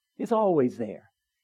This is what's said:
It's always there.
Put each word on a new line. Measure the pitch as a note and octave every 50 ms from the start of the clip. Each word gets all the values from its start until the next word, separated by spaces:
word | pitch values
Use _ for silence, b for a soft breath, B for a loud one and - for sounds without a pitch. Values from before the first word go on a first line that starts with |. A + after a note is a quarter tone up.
| _ _ _ -
It's | F#3 F#3+
always | A3+ A3 G#3+ F#3+ E3+ D3 B2+ B2 G2 A#2
there. | A2 G#2 F2 D#2 - _ _ _ _ _ _ _